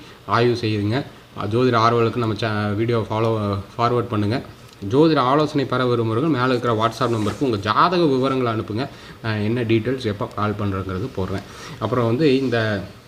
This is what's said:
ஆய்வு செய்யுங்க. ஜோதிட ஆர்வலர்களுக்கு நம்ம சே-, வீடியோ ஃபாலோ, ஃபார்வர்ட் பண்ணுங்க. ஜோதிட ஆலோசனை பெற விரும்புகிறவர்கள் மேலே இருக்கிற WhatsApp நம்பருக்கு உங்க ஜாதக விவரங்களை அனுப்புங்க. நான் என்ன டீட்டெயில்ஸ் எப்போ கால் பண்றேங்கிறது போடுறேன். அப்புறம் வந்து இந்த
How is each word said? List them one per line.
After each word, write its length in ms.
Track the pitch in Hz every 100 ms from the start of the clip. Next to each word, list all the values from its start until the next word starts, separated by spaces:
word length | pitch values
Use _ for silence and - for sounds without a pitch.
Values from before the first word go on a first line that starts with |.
| - - -
ஆய்வு 320 | 104 120 113
செய்யுங்க. 420 | 110 107 104 123 147 - - - 104
ஜோதிட 240 | 113 127 117
ஆர்வலர்களுக்கு 380 | 113 117 117 113
நம்ம 200 | 117 101
சே-, 400 | 113 107 104 101
வீடியோ 300 | 117 117 107
ஃபாலோ, 480 | 110 113 110 104 98 95 -
ஃபார்வர்ட் 300 | 117 120 110
பண்ணுங்க. 320 | 107 101 123 - - - - 101
ஜோதிட 280 | 123 165 151
ஆலோசனை 480 | 127 143 151 147 127
பெற 200 | 127 127
விரும்புகிறவர்கள் 440 | 120 113 110 160
மேலே 200 | 131 127
இருக்கிற 240 | 123 120
WhatsApp 360 | 107 113 117 123
நம்பருக்கு 360 | 113 104 101 139
உங்க 120 | 107
ஜாதக 480 | 101 117 165 180 165
விவரங்களை 540 | 131 131 131 123 110
அனுப்புங்க. 280 | 92 104 139 - - -
நான் 160 | 113 107
என்ன 220 | 104 120
டீட்டெயில்ஸ் 440 | 113 113 110 131 113
எப்போ 220 | 98 113 -
கால் 200 | 107 110
பண்றேங்கிறது 480 | 104 95 95 92 85 -
போடுறேன். 240 | 95 95 - - - -
அப்புறம் 260 | 110 123 117
வந்து 340 | 120 156 131
இந்த 440 | 131 117 110 101 92 -